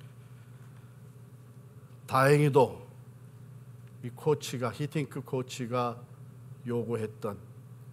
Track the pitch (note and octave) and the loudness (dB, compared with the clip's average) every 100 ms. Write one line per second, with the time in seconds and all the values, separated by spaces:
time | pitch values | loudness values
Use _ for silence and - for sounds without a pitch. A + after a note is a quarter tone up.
0 | - - - - - - - - - - | -20 -20 -20 -20 -20 -20 -20 -20 -20 -20
1 | - - - - - - - - - - | -20 -20 -20 -20 -20 -20 -20 -20 -20 -18
2 | - C3 C3+ D3 D3 C3+ B2 - - - | 0 4 8 8 8 8 6 4 -14 -18
3 | - - - - - - - - - - | -18 -18 -20 -18 -18 -18 -18 -18 -18 -12
4 | B2 - D#3 D3 - B2+ A#2+ A2 D3 D#3+ | -12 -2 2 2 0 -4 -4 -2 -2 -2
5 | C3+ - - C3 B2+ - A#2 B2 A#2+ A#2 | -2 -6 -4 -4 -4 -6 -2 0 0 -4
6 | - - - - - - B2 A#2+ A2+ A2+ | -12 -18 -18 -18 -18 -12 -4 -2 -2 -2
7 | G#2+ - A2 G2 - - - - - | -4 -6 -8 -8 -12 -18 -18 -18 -18